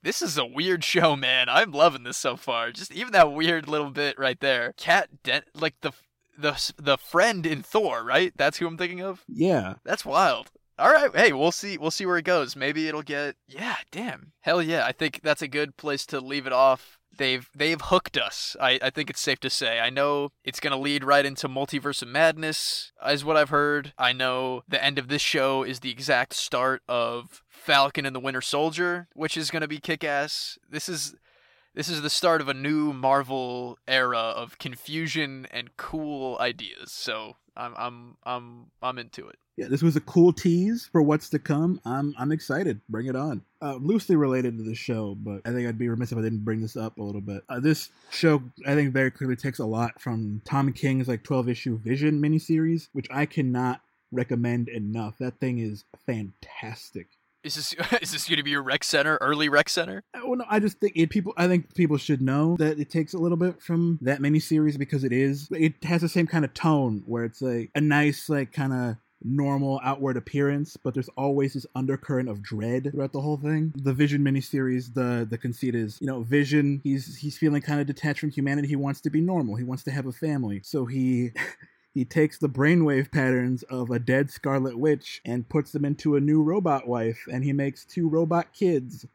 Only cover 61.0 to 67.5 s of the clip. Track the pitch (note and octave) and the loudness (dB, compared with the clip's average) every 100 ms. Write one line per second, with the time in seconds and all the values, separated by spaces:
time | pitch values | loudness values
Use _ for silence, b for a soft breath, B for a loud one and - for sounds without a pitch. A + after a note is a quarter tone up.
61 | D#3+ G#3 F#3 - F3 F3+ D3 - E3+ D3 | 2 2 -2 0 4 4 2 0 2 2
62 | - C#3+ C3 C#3 D#3 E3+ D#3 D3+ C#3+ E3 | 2 0 2 4 2 4 2 0 -2 -2
63 | D#3 F#3 E3+ E3+ F3+ E3+ - E3+ E3+ E3 | -2 0 0 2 0 -2 -2 0 2 2
64 | B2 C#3 C#3+ D#3 - D#3 D3+ C#3+ C#3 D3 | 0 0 4 4 4 2 4 2 -2 0
65 | C3 A#2+ C#3 C#3 D3 D#3 D#3 - D#3 E3+ | 0 2 2 0 -6 2 2 2 -2 0
66 | E3+ F3+ E3+ E3+ C#3+ - E3+ D3+ C3 G#2+ | 2 2 2 2 0 0 2 4 2 -2
67 | F#2 A#2 A#2 - C3 | -4 -4 -4 -4 -2